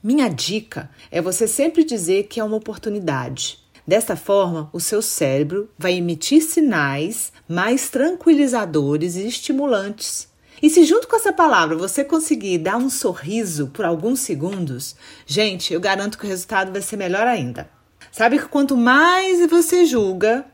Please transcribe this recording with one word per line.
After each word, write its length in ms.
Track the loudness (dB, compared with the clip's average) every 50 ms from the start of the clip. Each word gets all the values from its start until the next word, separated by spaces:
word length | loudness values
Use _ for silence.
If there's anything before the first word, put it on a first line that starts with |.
Minha 260 | 0 0 2 2 2 0
dica 640 | -2 -4 -6 -4 -6 -6 -8 _ -14 -14 -14 -16 _ _ -20 _
é 80 | -6 -4
você 260 | -4 -2 -2 -2 -2
sempre 380 | -2 0 0 0 2 4 2 2
dizer 400 | 2 0 -4 0 0 0 0 0
que 160 | -2 -6 -6
é 40 | -4
uma 120 | -4 -4
oportunidade. 1080 | -6 -6 -8 -12 -8 -8 -6 -6 -4 -4 -4 -4 -4 -4 -8 -8 -8 -8 -10 -10 -14 _ _ _ _ _
Desta 300 | 0 0 0 2 0 -6
forma, 520 | -8 -2 2 2 2 2 2 -2 -6 -8 -8
o 80 | -8 -8
seu 200 | -6 -2 -2 -2
cérebro 720 | -2 -4 -4 -2 -2 0 0 0 0 -2 -2 -6 -6 -8 _ -6
vai 160 | -4 -2 -2
emitir 480 | 0 -2 -4 -4 -4 -2 2 2 2
sinais 880 | 2 2 0 0 2 2 2 0 0 0 -2 -4 -4 -6 -6 -8 -10 -10 _ -20 _ _
mais 400 | -4 -2 0 0 0 0 -2 -4
tranquilizadores 1300 | -2 0 0 0 0 0 4 4 6 6 4 2 2 -2 -2 0 0 0 0 2 0 0 -2 -4 -4
e 140 | -6 -6 -6
estimulantes. 960 | -8 -8 -4 -4 -2 -2 0 0 0 0 -2 -4 -8 -10 -10 -8 -8 -10 -12 _ _ _ _ _ _ 2
E 80 | 2 6
se 160 | 8 8 8
junto 220 | 8 6 2 2
com 80 | 2 -2
essa 180 | 0 2 0
palavra 440 | 2 4 4 4 6 4 2 2 0
você 260 | -4 -4 -4 -2 -4
conseguir 560 | -2 0 0 -2 0 0 -2 -2 0 -2 -2 -2
dar 200 | -2 -2 -2 -2
um 120 | -2 -2
sorriso 760 | -4 -2 -2 -4 -4 -4 -8 -6 -4 -4 -4 -4 -4 -6 -6 -6
por 160 | -6 -4 -2
alguns 340 | -2 -2 -2 -2 -2 -2 -2
segundos, 800 | -2 -4 -4 -4 -4 -6 -4 -6 -6 -6 -6 -10 -10 -14 -14 _ -20 -20 -20 -20 -12
gente, 480 | -6 -2 -2 -2 -2 -2 -6 -6 -4
eu 60 | -4 -2
garanto 400 | -2 -2 -2 -2 -2 -6 -8 -8
que 60 | -8
o 40 | -8
resultado 440 | -8 -8 -8 -4 -2 -2 -2 -2
vai 100 | -4 -8
ser 140 | -8 -8 -8
melhor 320 | -6 -4 -4 -2 0 0 0
ainda. 420 | 0 -2 -4 -6 -8 -12 -14 -16 _ _ _ _ _ _ -20 -20
Sabe 300 | -2 2 2 2 4 2
que 80 | -2 0
quanto 280 | 0 0 0 2 2
mais 720 | 2 4 6 6 6 6 6 4 2 2 2 4 4 4 4
você 380 | 4 4 4 4 4 4 4
julga 580 | 4 4 0 0 0 -2 0 2 2 2 0 -2 -10